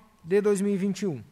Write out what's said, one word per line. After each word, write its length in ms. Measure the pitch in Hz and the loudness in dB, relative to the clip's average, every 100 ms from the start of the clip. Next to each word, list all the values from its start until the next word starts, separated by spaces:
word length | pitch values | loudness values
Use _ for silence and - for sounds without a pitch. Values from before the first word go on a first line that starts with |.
| - _ | -14 _
de 160 | 160 202 | 0 2
dois 220 | 208 196 | 2 2
mil 120 | 202 | 0
e 40 | 196 | 0
vinte 240 | 202 190 | -2 -2
e 60 | 202 | -4
um. 160 | 127 - | -6 -10